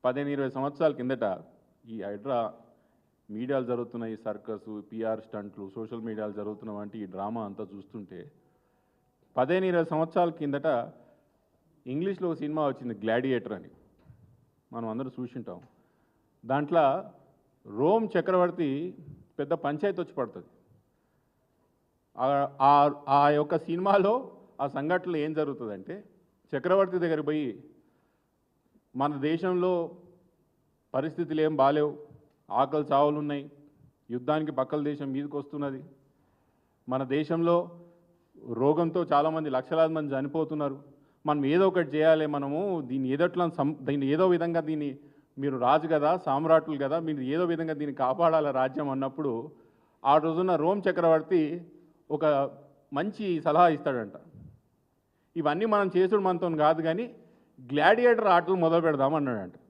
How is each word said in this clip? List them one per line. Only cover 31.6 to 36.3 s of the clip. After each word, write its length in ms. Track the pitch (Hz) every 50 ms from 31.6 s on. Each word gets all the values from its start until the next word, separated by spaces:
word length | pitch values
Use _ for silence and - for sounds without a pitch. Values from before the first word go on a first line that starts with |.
| 131 135 147 151 151 151 143 - - - - - _ _ _ _ _ -
ఆకలి 340 | 95 120 139 139 147 151 151 147 147
చావులు 260 | 139 147 147 151 151
ఉన్నాయి, 320 | 147 147 143 143 139 147 - - - _ _ _ _ _ _ _ _ _
యుద్ధానికి 420 | 117 123 123 131 151 156 156 151 143
పక్కల 300 | 127 131 131 - 151 143
దేశం 300 | 147 147 143 143 139 131
మీదకి 240 | 139 143 147 147
వస్తున్నది, 480 | 143 139 143 - 147 143 139 135 135 147 - - _ _ _ _ _ _ _